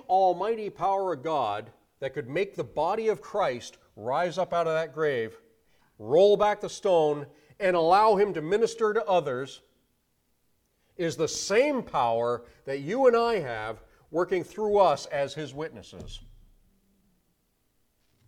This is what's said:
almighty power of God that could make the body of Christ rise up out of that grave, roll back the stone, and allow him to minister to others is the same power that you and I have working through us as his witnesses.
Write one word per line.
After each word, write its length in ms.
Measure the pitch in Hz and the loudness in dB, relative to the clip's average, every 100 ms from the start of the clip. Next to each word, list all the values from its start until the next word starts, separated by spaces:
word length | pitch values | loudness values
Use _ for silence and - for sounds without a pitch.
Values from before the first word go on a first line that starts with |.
| - | 0
almighty 600 | 185 190 175 202 226 208 | 2 2 2 -2 -4 -6
power 440 | - 180 196 190 | -4 -2 0 -2
of 100 | 147 | -4
God 480 | 151 151 110 104 113 - _ - | -2 -2 -2 -4 -8 -20 _ -10
that 140 | 135 | -8
could 140 | 151 117 | -8 -6
make 280 | 151 202 - | -4 -4 -6
the 80 | |
body 440 | 135 - 160 214 220 | -8 -4 -2 0 -2
of 140 | 202 | -2
Christ 560 | - 208 170 123 - - _ - | -4 -2 -2 -2 -10 -20 _ -10
rise 440 | 110 143 180 160 | -4 -2 -2 -2
up 140 | 175 | -2
out 120 | 170 165 | 0 0
of 80 | |
that 220 | 156 160 139 | 0 -2 -2
grave, 420 | 151 127 113 - _ _ _ _ _ - | 0 0 -4 -8 _ _ _ _ _ -14
roll 360 | 107 156 202 202 | 2 6 6 6
back 240 | 208 208 | 2 0
the 100 | 185 | -8
stone, 580 | - 202 170 151 147 139 _ _ - | -4 2 2 2 0 -8 _ _ -4
and 160 | 196 175 | 0 2
allow 400 | 160 190 220 196 | 4 6 6 4
him 180 | 208 | 2
to 80 | 160 | 0
minister 520 | 156 208 220 - 220 | -2 0 0 0 0
to 120 | 208 214 | 0 2
others 560 | 180 143 123 135 - _ _ _ _ _ _ _ _ _ _ _ _ _ - | 0 0 -6 -8 -14 _ _ _ _ _ _ _ _ _ _ _ _ _ -6
is 180 | 165 147 | -6 -2
the 120 | 151 | -4
same 560 | - - 208 294 262 | -4 0 2 2 0
power 600 | - 156 120 117 120 120 - _ - | -4 -2 0 0 0 -2 -8 _ -10
that 140 | 139 | -8
you 260 | 139 240 262 | -4 4 4
and 100 | 233 | 4
I 240 | 233 220 | 2 -2
have 440 | 135 113 110 110 - _ _ | -4 -6 -8 -10 -16 _ _
working 340 | 156 175 185 | -4 0 -2
through 360 | - - 214 208 | -4 -4 2 6
us 260 | 180 143 - | 6 4 -2
as 280 | 147 139 156 | -4 -4 -6
his 180 | 147 | -10
witnesses. 680 | 135 156 117 - 87 82 - - - _ _ _ _ _ _ _ _ _ _ _ _ _ _ _ _ _ _ | -10 -12 -12 -18 -16 -14 -16 -18 -20 _ _ _ _ _ _ _ _ _ _ _ _ _ _ _ _ _ _